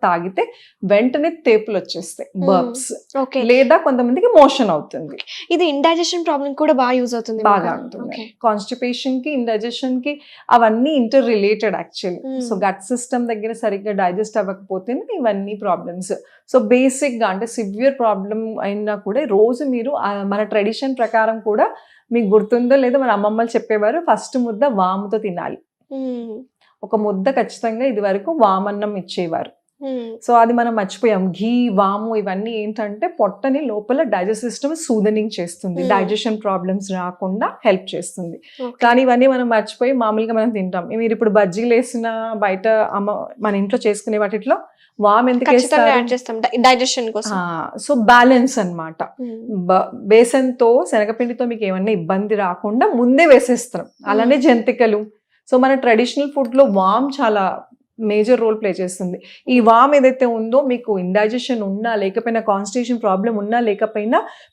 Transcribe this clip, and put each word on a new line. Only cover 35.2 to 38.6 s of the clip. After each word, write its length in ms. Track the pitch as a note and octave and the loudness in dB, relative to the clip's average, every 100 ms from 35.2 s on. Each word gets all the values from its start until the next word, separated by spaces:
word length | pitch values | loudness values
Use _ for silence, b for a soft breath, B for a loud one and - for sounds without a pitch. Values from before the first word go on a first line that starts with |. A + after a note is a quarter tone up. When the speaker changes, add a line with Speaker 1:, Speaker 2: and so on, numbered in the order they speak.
| G#3+ G#3+ | -4 -6
Speaker 1:
చేస్తుంది, 400 | F3 - F#3+ F3 | -10 -8 -8 -4
Speaker 2:
మ్మ్. 100 | F3+ | 0
Speaker 1:
డైజెషన్ 480 | G3 F#3 G#3+ A#3 G#3+ | 0 0 -2 -4 -4
ప్రాబ్లమ్స్ 480 | G#3+ F#3+ F3+ F#3+ G3 | -2 -4 -2 -4 -6
రాకుండా 600 | F#3 F3+ F3+ F#3+ G3 E4 - A#3 | -6 -6 -6 -6 -4 -4 0 2
హెల్ప్ 300 | F#3+ F#3+ D3+ | 2 -2 -10
చేస్తుంది. 460 | - - E3+ F3+ B B | -10 -10 -12 -12 B B